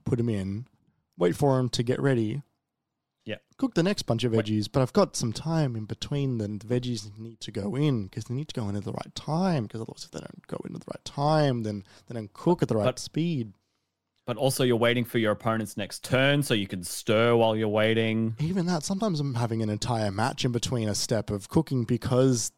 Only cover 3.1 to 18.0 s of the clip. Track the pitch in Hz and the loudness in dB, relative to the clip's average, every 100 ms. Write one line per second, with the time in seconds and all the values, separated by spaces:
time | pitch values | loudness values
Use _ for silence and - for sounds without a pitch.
3.1 | _ - 104 _ - 262 175 175 208 - | _ -12 -12 _ -6 -2 2 2 0 0
4.1 | 117 123 113 107 107 101 139 127 - 185 | 0 2 2 2 0 0 0 2 4 2
5.1 | - 120 104 156 165 143 113 107 113 - | 2 -4 -4 -2 0 0 -2 -8 -10 -6
6.1 | 143 135 120 104 104 107 123 123 117 107 | -2 -2 -2 -4 -6 -2 -2 -2 -6 -8
7.1 | 104 113 113 - 104 101 123 151 123 98 | -14 -16 -14 -10 -6 -4 0 2 0 -2
8.1 | - - 123 156 - 104 101 101 - - | -8 -6 -6 -6 -6 -4 -4 -6 -8 -8
9.1 | - - 160 190 160 104 110 - - - | -12 -4 0 0 0 -2 -6 -10 -12 -14
10.1 | - - - - - - - - - - | -14 -14 -16 -12 -12 -10 -12 -12 -14 -10
11.1 | - 147 156 147 120 107 104 95 - - | -2 2 4 4 2 -2 -6 -8 -20 -14
12.1 | 117 104 - - 175 131 110 107 - - | -12 -12 -4 0 2 2 2 0 -2 -6
13.1 | - 170 147 110 - _ _ _ _ _ | -2 -2 -2 -4 -10 _ _ _ _ _
14.1 | _ - 110 131 135 127 117 120 120 113 | _ -8 0 0 4 4 6 4 4 0
15.1 | 120 107 104 117 110 104 - 98 - - | 2 2 2 0 0 -2 -6 -8 -8 0
16.1 | 127 135 143 139 113 95 95 87 - - | 2 4 4 2 0 0 -6 -8 -8 2
17.1 | 110 117 117 113 110 107 107 110 113 | 4 6 6 4 2 0 2 2 4